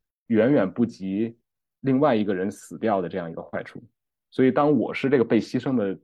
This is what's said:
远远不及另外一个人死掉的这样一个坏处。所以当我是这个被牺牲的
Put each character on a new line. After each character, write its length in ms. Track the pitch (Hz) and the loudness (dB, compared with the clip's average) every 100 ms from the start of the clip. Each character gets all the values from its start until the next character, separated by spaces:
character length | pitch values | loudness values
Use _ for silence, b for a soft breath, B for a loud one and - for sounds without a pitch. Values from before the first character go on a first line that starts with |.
| _ _ - | _ _ -2
远 220 | 113 117 | 2 4
远 200 | 143 95 | 4 0
不 160 | - 117 | 0 -2
及 500 | - 95 98 113 117 _ _ _ _ | -2 -6 -4 -4 -8 _ _ _ _
另 180 | 139 131 | -2 2
外 140 | 147 | 2
一 100 | 113 | 2
个 100 | 104 | 0
人 160 | 92 98 | -2 -4
死 280 | 101 - 85 | -6 -14 -6
掉 240 | 110 98 | -2 -2
的 60 | 85 | -2
这 100 | 92 | -6
样 120 | 85 | -10
一 40 | |
个 80 | 82 | -12
坏 200 | - - | -10 -10
处。 200 | - - 117 _ _ _ _ | -10 -16 -20 _ _ _ _
所 160 | - 131 | 2 2
以 40 | |
当 220 | 143 147 | 4 2
我 220 | 135 98 | 2 0
是 160 | - 135 | -2 0
这 80 | 135 | 2
个 60 | |
被 140 | 113 117 | 4 2
牺 220 | - 131 | 0 -4
牲 140 | 95 | -2
的 200 | 127 98 87 | -2 -2 -4